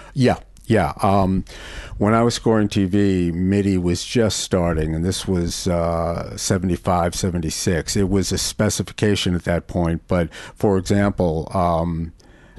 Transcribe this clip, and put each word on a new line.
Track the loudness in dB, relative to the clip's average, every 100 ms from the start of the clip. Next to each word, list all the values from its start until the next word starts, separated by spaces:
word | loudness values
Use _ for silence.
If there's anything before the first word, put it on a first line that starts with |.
| -8
Yeah. | 0 2 2 -4 -10 0
Yeah. | 2 2 0
Um, | 2 4 2 0 -4 -12 -16 -14 -14 -2
when | 2
I | 4
was | 2
scoring | 2 2 2 2
T | 2
V, | 2 2 2 2 0
midi | 0 2 2 2 2
was | 2 -2
just | 0 0 2 0
starting, | -2 0 2 0 0
and | 0
this | -2 -2 -2
was, | 0 0 -2 -2
uh, | 0 0 0 -2 -4 -8 -6
seventy-five, | -2 0 0 -2 0 0 0 -2
seventy-six. | -2 -2 -4 -4 -2 -2 -2 -2
It | 0
was | 0 0
a | -2
specification | -4 -2 -2 -2 -6 -2 0 0 0
at | -2
that | 0 -2 -2
point. | -2 0 -2 -2
But, | 0 0 -6 -18
for | -2 2 2
example, | 2 2 2 2 0 0 -2
um, | 0 0 2 0 -4 -6 -10 -20 -20 -20